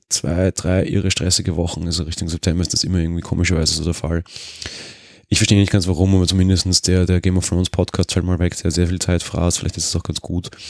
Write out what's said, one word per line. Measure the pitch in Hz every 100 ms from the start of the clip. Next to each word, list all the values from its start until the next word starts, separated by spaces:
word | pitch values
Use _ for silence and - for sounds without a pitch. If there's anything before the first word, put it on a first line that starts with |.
| -
zwei, | - - 85 95
drei | - 85 92 85
irre | 92 92
stressige | - 90 - 90 80
Wochen. | 87 78 85
Also | 80
Richtung | 78 85 85
September | 85 - 85
ist | 87
das | -
immer | - 90
irgendwie | 82 85
komischerweise | - 85 87 82 76
so | 80 80
der |
Fall. | 82 80 85 - - - - - - - - - - -
Ich | -
verstehe | 107 101
nicht | 98
ganz | 104 87
warum, | 80 95 95
aber | 87
zumindestens | 95 92 90 92 87
der, | - 92 87
der | 90
Game | 92 90
of | -
Thrones | 87 90
Podcast | - 87 - 90
fällt | 92 87
mal | 87
weg, | 87 -
der | 85
sehr | 80 87
viel | 90
Zeit | - 87
fraß. | - - 87 -
Vielleicht | - -
ist | -
es | 85
auch |
ganz | - 80
gut. | - 87 - -